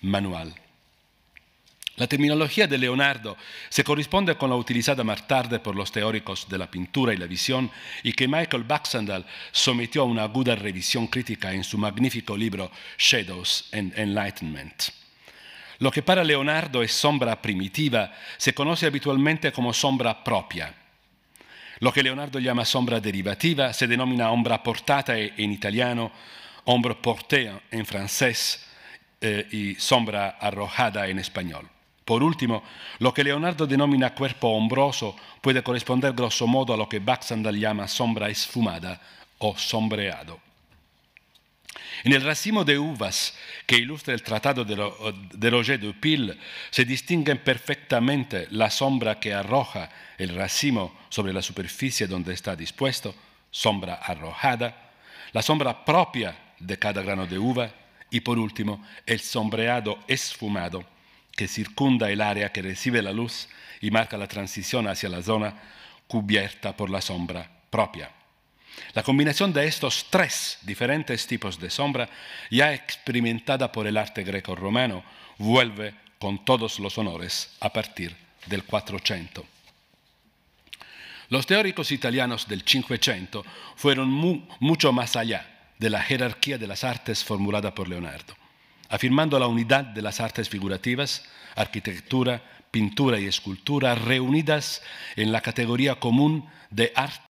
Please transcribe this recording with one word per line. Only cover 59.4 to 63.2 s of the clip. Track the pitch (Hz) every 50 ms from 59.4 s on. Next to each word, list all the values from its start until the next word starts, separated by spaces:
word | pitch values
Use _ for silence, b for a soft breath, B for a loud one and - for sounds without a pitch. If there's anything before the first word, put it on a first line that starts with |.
| 107 110 107 110 110 117 120 123 107 104 104 - - -
esfumado, | 131 131 - - - - - 107 101 98 87 85 85 92 87 - _ b b b b b b b - -
que | 104
circunda | 95 - - 107 - - - 139 139 127 120 113 104
el | 101 104
área | 107 104 104 104 101 101
que | - 104 92
recibe | 95 95 - - 127 123 120
la | 101 98 98
luz | 110